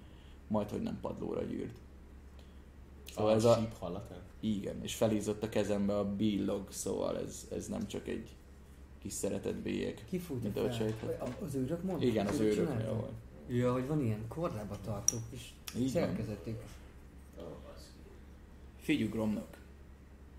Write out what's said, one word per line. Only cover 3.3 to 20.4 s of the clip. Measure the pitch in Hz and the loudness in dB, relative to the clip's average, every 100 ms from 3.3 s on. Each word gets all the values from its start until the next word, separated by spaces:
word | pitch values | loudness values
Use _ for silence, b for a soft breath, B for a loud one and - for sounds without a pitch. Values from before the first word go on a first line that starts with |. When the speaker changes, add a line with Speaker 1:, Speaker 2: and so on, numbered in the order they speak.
Speaker 2:
A | 110 | 8
Speaker 1:
ez | |
a | 117 110 | 10 8
Speaker 2:
síp | 110 - | 6 -2
hallatán? | 90 92 - 90 - - | -4 -4 -6 -12 -14 -4
Speaker 1:
Igen, | 110 104 - 82 | 0 0 0 -4
és | - - | -4 4
felízott | 113 107 101 104 | 4 4 2 0
a | 110 | 2
kezembe | 110 101 101 101 104 | 2 4 4 4 4
a | 101 101 | 4 4
billog, | 110 101 98 101 95 | 4 4 4 2 -2
szóval | - - 98 92 87 | -4 -2 0 2 0
ez, | 90 - - | -2 -6 -6
ez | 101 95 | -4 -2
nem | 98 101 | -2 -2
csak | 98 - | -2 -2
egy | 92 - - - - - - - - | -4 -6 -14 -18 -18 -18 -18 -16 -10
kis | 101 | -8
szeretett | - 98 101 101 95 | -2 0 0 0 -2
bélyeg, | 98 98 95 - - | 0 0 0 -2 -4
Speaker 3:
Ki | 180 | -4
fújta | 175 131 | -2 -2
Speaker 1:
mint | 107 101 | 0 2
ahogy | 104 117 | 2 2
Speaker 3:
fel? | 110 | 0
Speaker 1:
sejthettem. | 110 110 - - - | 0 -2 -2 -4 -4
Speaker 3:
A-, | 190 | -2
az | 131 | 0
őrök | 127 170 | 0 0
mondta, | 185 165 127 | 0 2 4
Speaker 1:
Igen, | 107 101 | 4 4
az | 110 | 4
Speaker 3:
hogy | 107 | 6
Speaker 1:
őrök | 104 165 | 6 4
Speaker 3:
csinálta? | 120 - | 2 0
Speaker 1:
volt. | 113 120 110 - - - | 0 -2 -6 -12 -12 -2
Speaker 3:
Ja, | 123 123 | 2 4
hogy | 127 127 | 4 2
van | 151 | 2
ilyen | 120 107 113 | 4 2 -2
kordlába | 160 170 113 104 104 | -2 -2 -2 -4 -6
tartó | 98 101 - 117 113 | -4 0 4 4 4
kis | 127 - - - 107 | -8 -10 -12 -6 0
Speaker 1:
Így | |
van. | 131 165 | 2 4
Speaker 3:
szerkezetük. | 143 - 113 101 - 113 - - - - - - - - | 2 2 -2 -4 -4 -6 -8 -14 -16 -16 -16 -16 -16 -12
Speaker 4:
Ó, | 80 - - - | -10 -10 -12 -14
az | - - - - - - - - - - | -16 -16 -16 -16 -16 -18 -18 -18 -16 -8
Speaker 1:
Figyelj, | - 147 107 | 2 4 4
Gromnok. | 110 110 104 - - - - - - - - - - | 2 2 2 -2 -12 -16 -18 -18 -18 -18 -18 -16 -16